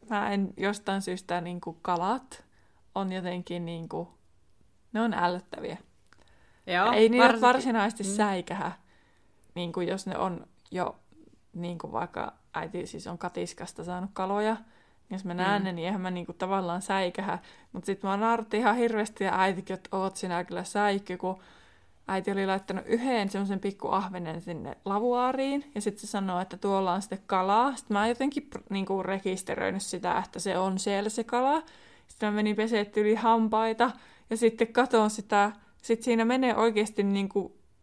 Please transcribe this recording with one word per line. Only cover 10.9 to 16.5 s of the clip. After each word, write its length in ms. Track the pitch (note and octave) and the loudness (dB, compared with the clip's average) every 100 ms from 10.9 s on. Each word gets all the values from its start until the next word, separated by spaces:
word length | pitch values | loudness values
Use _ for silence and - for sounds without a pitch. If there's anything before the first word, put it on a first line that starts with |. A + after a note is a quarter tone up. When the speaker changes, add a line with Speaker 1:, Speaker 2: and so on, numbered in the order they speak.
| - _ - - - _ | -6 _ -20 -20 -20 _
Speaker 1:
niinku, 380 | E3+ F3 E3+ - | -10 -8 -8 -8
vaikka 420 | - F3 - - - _ | -6 -6 -6 -8 -10 _
äiti 340 | D#3+ E3 F#3+ F3+ | -10 -8 -8 -8
siis 200 | G3 F3 | -10 -12
on 100 | F3 | -8
katiskasta 680 | F3 F3 F3 - E3 - | -8 -6 -8 -10 -14 -12
saanut 260 | E3+ F3+ G3 | -10 -8 -8
kaloja, 400 | - F#3 G3+ G#3+ | -4 -2 0 0
niin 640 | A3 - - _ _ - F#3+ | -2 -6 -20 _ _ -12 -8
jos 100 | F#3+ | -6
mä 80 | |
näen 280 | F3 F#3+ G3+ | -2 0 2
Speaker 2:
Mm. 40 | F#3+ | 0
Speaker 1:
ne, 60 | |
niin 140 | E3+ E3+ | -2 -4
eihän 160 | G3+ | -2
mä, 100 | F#3 | -4
niinku, 220 | F3+ E3+ | -6 -8
tavallaan 480 | - F#3 | -6 -2